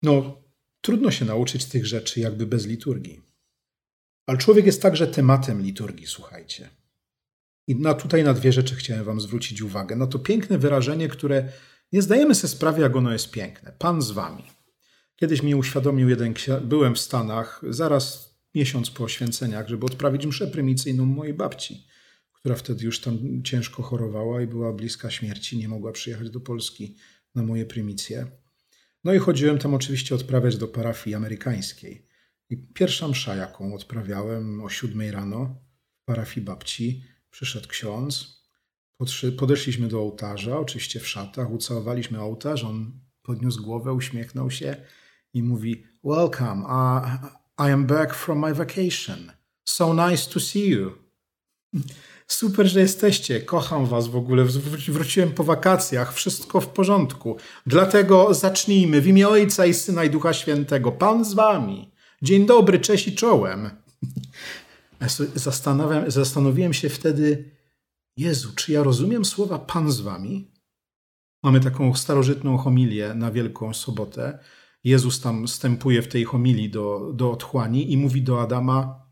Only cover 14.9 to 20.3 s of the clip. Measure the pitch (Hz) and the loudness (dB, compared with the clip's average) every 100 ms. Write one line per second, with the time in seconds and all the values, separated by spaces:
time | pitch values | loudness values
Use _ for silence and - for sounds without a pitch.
14.9 | _ _ _ 165 147 143 143 131 139 135 | _ _ _ -2 0 0 0 0 0 0
15.9 | 139 127 123 120 110 - 131 123 147 135 | 2 4 2 0 -4 -4 -4 0 2 4
16.9 | 113 - 127 110 113 110 - - 120 165 | 2 -2 -4 -4 -4 -8 -10 -10 -4 0
17.9 | 143 131 - - _ _ 156 135 131 117 | 0 0 -10 -20 _ _ -2 -2 -2 -6
18.9 | - 117 - 120 113 120 107 110 117 127 | -6 -8 -6 -6 -4 -6 -6 -8 -6 -6
19.9 | 127 143 135 151 | -2 -2 -2 -4